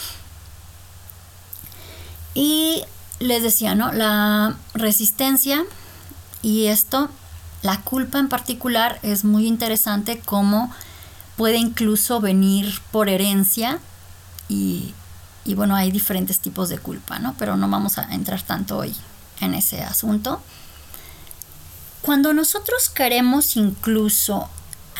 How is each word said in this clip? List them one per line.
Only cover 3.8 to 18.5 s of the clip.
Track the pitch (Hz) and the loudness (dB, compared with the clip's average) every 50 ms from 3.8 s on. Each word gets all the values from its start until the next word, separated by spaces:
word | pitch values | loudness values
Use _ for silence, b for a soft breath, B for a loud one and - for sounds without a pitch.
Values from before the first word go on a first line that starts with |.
| 233 247 - | 2 2 2
La | 220 220 214 208 208 208 208 208 208 214 220 - - - - - | 2 2 4 4 4 4 4 4 4 4 2 0 -2 -8 -8 -4
resistencia | 220 220 214 214 - 220 208 - - 269 269 269 262 - 277 277 294 349 403 B B B B B B B B - - - - - - - | -2 0 2 2 2 2 0 2 2 2 4 4 4 4 4 2 2 0 -2 B B B B B B B B -18 -18 -18 -18 -12 -4 0
y | 220 214 220 220 | 2 2 4 4
esto, | 208 214 214 - - - 262 294 285 - - - - - - - - - - - | 4 4 4 2 2 2 2 0 0 -2 -8 -16 -16 -16 -16 -16 -16 -10 -4 -2
la | 196 190 196 | -2 -2 -2
culpa | - - 254 262 254 - - 277 | -2 -2 -2 -2 0 0 0 0
en | 269 269 | 0 0
particular, | 254 247 - - 247 - - 247 240 226 226 240 240 - - | 0 -2 -2 -4 -6 -4 -2 0 2 2 2 2 0 -2 -2
es | 214 208 196 208 | -2 0 2 4
muy | 208 208 214 220 | 4 4 4 4
interesante | 226 226 226 240 226 220 214 - - 202 202 208 220 233 233 - | 4 2 0 0 0 0 0 0 0 0 0 -2 -2 -4 -6 -4
cómo | - 208 202 202 202 208 214 240 247 B B B B B B B B B B B B - | 0 2 4 4 4 4 4 2 0 B B B B B B B B B B B B -4
puede | - 226 220 226 | 0 2 4 4
incluso | 233 233 226 233 - 233 214 214 208 - - 247 233 | 4 2 2 0 2 2 2 4 2 2 2 2 2
venir | 208 196 190 190 196 196 196 202 202 208 196 - - - - | 2 4 6 6 6 6 4 4 2 0 -4 -6 -8 -2 0
por | 220 214 202 | 2 4 4
herencia | 190 185 196 202 196 196 190 190 - 226 226 240 302 349 - - - - - - - - - - - - - - | 4 4 2 2 4 4 4 2 2 0 0 0 -2 -4 -6 -10 -18 -20 -20 -20 -20 -20 -20 -18 -18 -14 -8 -4
y, | 101 98 98 95 87 - 64 - - - - - - - - - - - - | -2 0 0 0 -2 -2 -4 -8 -10 -14 -18 -18 -18 -18 -20 -20 -20 -8 -6
y | - 196 | -2 0
bueno, | 196 208 202 196 | 2 2 4 4
hay | 196 190 190 | 4 4 2
diferentes | 185 208 - - 196 185 185 185 185 - | 2 0 0 0 0 0 0 0 0 -2
tipos | - 190 185 - 185 175 | -2 -4 -4 -2 -2 -2
de | - - | -4 -6
culpa, | - - - - - - - - | -8 -8 -10 -10 -10 -10 -8 -4
¿no? | - 262 262 - | -4 -4 -4 -4
Pero | 214 208 - | -2 0 0
no | 196 196 202 | 2 2 2
vamos | - - 202 202 - - | 2 0 0 0 -2 -2
a | - - - | -4 -4 -4
entrar | - 202 - 196 185 - | -4 -4 -4 -4 -4 -4
tanto | - | -4